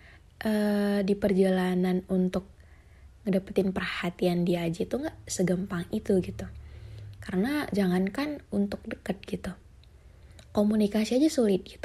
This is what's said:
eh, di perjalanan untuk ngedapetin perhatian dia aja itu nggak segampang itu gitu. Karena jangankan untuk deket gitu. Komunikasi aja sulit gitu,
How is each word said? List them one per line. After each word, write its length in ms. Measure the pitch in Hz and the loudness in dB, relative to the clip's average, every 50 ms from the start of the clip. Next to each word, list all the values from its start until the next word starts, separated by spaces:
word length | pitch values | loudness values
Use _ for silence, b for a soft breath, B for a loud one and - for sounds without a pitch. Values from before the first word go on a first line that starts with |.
| B B B B B B B - - | B B B B B B B -6 -2
eh, 560 | 220 214 208 208 208 208 208 202 202 202 202 | 0 0 2 2 2 2 2 2 2 2 2
di 160 | 202 190 202 | 2 0 0
perjalanan 880 | 202 202 208 196 180 196 190 185 185 180 185 185 180 180 185 185 180 - - 190 | 2 2 2 4 4 4 4 4 2 2 2 2 2 2 2 2 0 0 0 0
untuk 400 | 185 185 185 185 185 - - - b b b b b b b b b b b b - - | 2 2 2 0 -2 -6 -8 -14 b b b b b b b b b b b b -8 -2
ngedapetin 480 | 208 190 190 190 - 196 - 190 196 185 | 0 0 0 0 -2 0 0 0 0 0
perhatian 720 | 190 185 175 - - - 175 175 - 180 180 175 175 175 | -2 -4 -4 -4 -4 -6 -6 -4 0 0 2 2 2 2
dia 240 | 170 175 170 170 165 | 0 0 0 0 -2
aja 160 | 165 - - | -2 -4 -4
itu 160 | - - 240 | -2 -2 -4
nggak 160 | 285 320 - - - | -4 -4 -8 -10 -12
segampang 640 | - - - 185 175 185 180 185 202 190 170 175 - - | -8 -2 0 0 2 0 0 -2 -4 -6 -6 -6 -4 -6
itu 240 | 214 214 - 202 185 | -4 0 2 2 2
gitu. 240 | 175 - - - - - - B B B B B B B B B B B B B - | 2 0 -4 -10 -10 -12 -12 B B B B B B B B B B B B B -10
Karena 400 | - 185 180 196 254 294 302 285 - - | -4 -2 0 0 0 0 -2 -4 -2 -2
jangankan 720 | 202 196 180 175 185 190 196 202 - 277 302 294 285 - - - | 0 2 2 2 2 0 0 -2 -4 -4 -4 -6 -8 -10 -6 -2
untuk 320 | 202 202 202 202 - - | -2 -2 -2 -4 -8 -10
deket 400 | 226 - - - - 185 190 - | -12 -12 -10 -6 -6 -8 -8 -8
gitu. 320 | - - 185 - 190 180 - - - - - - - - - B B B B B B B B B B - | -10 -8 -8 -8 -8 -12 -12 -16 -20 -20 -20 -20 -20 -20 -20 B B B B B B B B B B 0
Komunikasi 640 | 214 208 208 214 214 214 202 208 214 220 - 240 254 | 2 4 4 4 4 4 4 2 2 0 2 4 4
aja 80 | 294 320 | 4 4
sulit 400 | - - 233 208 196 185 - - | 4 4 4 4 4 2 0 -6
gitu, 160 | - - - | -16 -14 -14